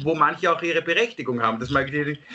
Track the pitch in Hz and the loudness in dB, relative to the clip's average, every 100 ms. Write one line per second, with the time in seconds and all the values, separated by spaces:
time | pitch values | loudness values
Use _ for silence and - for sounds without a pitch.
0 | 143 160 147 165 180 165 170 165 165 170 | -2 2 2 2 0 0 0 0 0 2
1 | 233 - 131 120 113 113 123 139 135 147 | 0 -2 -4 0 0 0 0 0 0 -2
2 | 143 147 - | -4 -6 -12